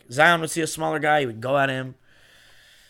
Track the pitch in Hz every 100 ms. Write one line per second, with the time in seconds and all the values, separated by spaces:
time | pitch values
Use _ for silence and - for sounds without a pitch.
0 | - 123 165 170 156 165 156 - 160 156
1 | 147 151 131 110 123 139 139 131 131 131
2 | _ _ _ - - - - - _